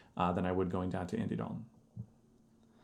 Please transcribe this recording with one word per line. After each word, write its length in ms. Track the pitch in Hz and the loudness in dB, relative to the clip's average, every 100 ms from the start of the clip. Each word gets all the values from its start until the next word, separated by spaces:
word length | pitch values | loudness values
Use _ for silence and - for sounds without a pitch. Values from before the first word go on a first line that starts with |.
| - - | -14 0
uh, 140 | 90 | 2
than 140 | 90 90 | 4 2
I 60 | |
would 200 | 92 90 | 2 2
going 180 | 92 92 | 0 0
down 160 | 92 90 | -2 -2
to 100 | - | -2
Andy 160 | 101 - | -2 -2
Dalton. 300 | - - - - - - - - - - - - - - | -4 -6 -10 -18 -20 -16 -16 -16 -20 -20 -20 -20 -20 -20